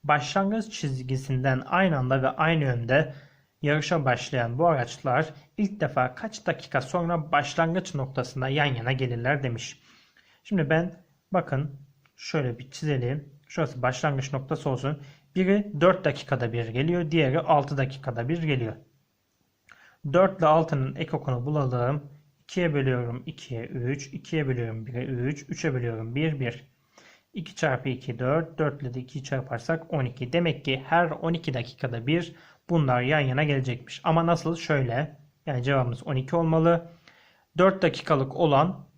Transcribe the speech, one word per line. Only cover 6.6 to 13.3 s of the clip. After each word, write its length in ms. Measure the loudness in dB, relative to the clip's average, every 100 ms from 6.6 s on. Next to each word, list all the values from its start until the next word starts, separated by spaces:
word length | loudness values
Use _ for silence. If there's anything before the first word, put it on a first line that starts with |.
| -2 -4
sonra 520 | -2 -2 0 -2 2
başlangıç 640 | 0 2 0 2 0 -4
noktasında 540 | -6 -4 -4 -4 -4 -2
yan 260 | 2 2
yana 180 | 0 -2
gelirler 500 | -2 -2 0 0 0
demiş. 380 | -2 -4 -10 -16 _ -20 _ _ _ _
Şimdi 280 | -2 0 2
ben, 240 | 2 2 -8 _ _ _
bakın, 480 | -2 0 -4 -4 -10 -20 _ _ _
şöyle 420 | -4 -2 -2 -4
bir 120 | -12
çizelim. 580 | -6 -2 0 0 -4 -8